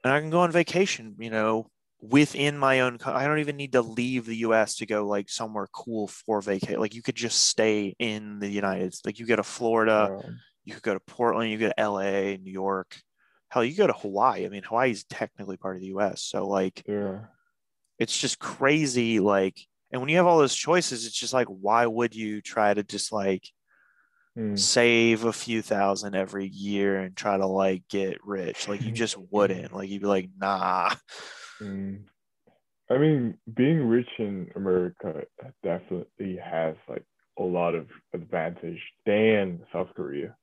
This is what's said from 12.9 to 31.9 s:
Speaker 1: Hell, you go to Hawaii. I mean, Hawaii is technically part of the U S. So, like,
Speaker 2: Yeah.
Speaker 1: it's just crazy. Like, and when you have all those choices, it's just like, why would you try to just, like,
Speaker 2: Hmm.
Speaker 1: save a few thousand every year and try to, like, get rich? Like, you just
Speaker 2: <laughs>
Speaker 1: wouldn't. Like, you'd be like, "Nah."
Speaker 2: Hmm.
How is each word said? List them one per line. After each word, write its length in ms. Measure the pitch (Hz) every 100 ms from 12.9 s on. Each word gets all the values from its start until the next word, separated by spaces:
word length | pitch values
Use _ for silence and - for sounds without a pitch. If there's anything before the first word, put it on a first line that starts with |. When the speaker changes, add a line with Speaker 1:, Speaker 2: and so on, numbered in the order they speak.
| - _ _ _ _ _
Speaker 1:
Hell, 140 | 127
you 120 | 117 170
go 120 | 190
to 60 |
Hawaii. 520 | - 104 98 127 95 95
I 40 |
mean, 140 | 101
Hawaii 280 | - 113 131
is 120 | 104 -
technically 520 | - 107 - 98 95
part 180 | 95 92
of 60 |
the 60 | 95
U 140 | 95
S. 220 | 101 -
So, 240 | - 98 98
like, 360 | 98 95 - -
Speaker 2:
Yeah. 380 | 104 101 95 110 _ _ _ _ _ _ _
Speaker 1:
it's 180 | 113 -
just 220 | 123 -
crazy. 800 | - - 135 156 147 123 113 110
Like, 400 | 98 98 95 - - _ _
and 100 | 127
when 80 | 131
you 80 | 165
have 100 | 175
all 100 | 165
those 180 | 139 -
choices, 500 | 143 175 165 120 113
it's 120 | -
just 160 | 120
like, 140 | 131 104
why 380 | 95 98 113 120
would 280 | 113 117
you 280 | 113 107 104
try 320 | - - 104
to 100 | 104
just, 280 | 101 104 -
like, 380 | 107 98 95 - _ _ _ _ _ _ _ _ -
Speaker 2:
Hmm. 200 | 107 101
Speaker 1:
save 680 | - 127 120 117 117 113
a 100 | 113
few 300 | 104 - 113
thousand 500 | - 104 98 98 101
every 320 | 98 95 98 98
year 540 | 98 101 101 101 98
and 160 | 95 92
try 200 | 107 98
to, 100 | 95
like, 400 | 95 95 95 _
get 320 | 98 95 -
rich? 440 | 101 98 90 - -
Like, 160 | 101
you 80 | 113
just 260 | 113 113 98
Speaker 2:
<laughs> 140 | 90
Speaker 1:
wouldn't. 420 | 104 98 92 87
Like, 160 | 95 95
you'd 140 | 98
be 40 | 101
like, 220 | 98 92 95
"Nah." 560 | 95 98 92 92 87 - _ - - - - -
Speaker 2:
Hmm. 380 | 104 98 98